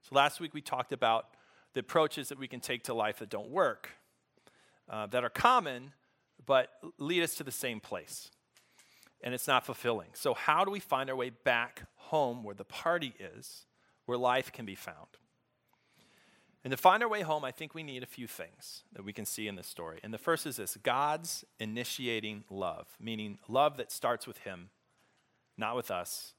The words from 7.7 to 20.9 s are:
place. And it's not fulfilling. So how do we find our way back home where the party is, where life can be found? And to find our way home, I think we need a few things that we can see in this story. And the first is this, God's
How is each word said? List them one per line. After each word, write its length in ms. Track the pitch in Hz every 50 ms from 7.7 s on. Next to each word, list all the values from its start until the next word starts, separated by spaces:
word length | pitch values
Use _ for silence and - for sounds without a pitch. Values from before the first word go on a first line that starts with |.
| 117 104
place. 500 | - - 104 87 76 - - - - - _ _ _ _ _ - _ _ _ - - _ _ _ - - _ _
And 120 | - 127 123
it's 140 | 127 -
not 180 | - 135 127 -
fulfilling. 480 | - 120 - - 120 117 107 82 - -
So 200 | - - 147 113
how 300 | - - - 151 165 196
do 80 | 196
we 80 | 202 202
find 300 | - - 143 131 135 135
our 60 | 131
way 140 | 131 123 127
back 600 | 117 _ _ 139 120 117 120 120 - - - - _
home 480 | _ - - - 156 143 123 120 123 113
where 120 | 104 101
the 100 | 101 98
party 500 | _ - - - 165 170 175 156 127 113 -
is, 460 | 98 87 - 110 - - - - - _ _ _ _ _ _ _ _
where 120 | - 123
life 340 | 123 127 123 123 131 131 -
can 140 | - - 117
be 100 | 101 95
found? 420 | - - - 82 78 78 _ - _ _ _ _ _ _ _ _ _ _ _ _ _ _ _ _ _ _ _ _ _ _ _ _ _ _ _ _ _ _
And 60 | 131
to 60 | 135
find 260 | - - 185 185 220 240
our 40 |
way 140 | 226 214 208
home, 240 | 180 156 156 151 147
I 60 | 131
think 240 | 127 - 160 147 -
we 80 | 160 160
need 180 | 147 131 127
a 60 | 127
few 180 | - - - 120
things 580 | 107 - - 85 80 - _ - - - - _ _
that 140 | - 101 98
we 80 | 101 101
can 100 | - 104
see 240 | - - - 110
in 80 | 104 98
this 120 | 92 87
story. 320 | - - - 85 82 82 82 -
And 80 | 107
the 60 | 110
first 300 | 104 - - 165 160 -
is 80 | 151 120
this, 200 | - 101 87 - 107
God's 640 | - 135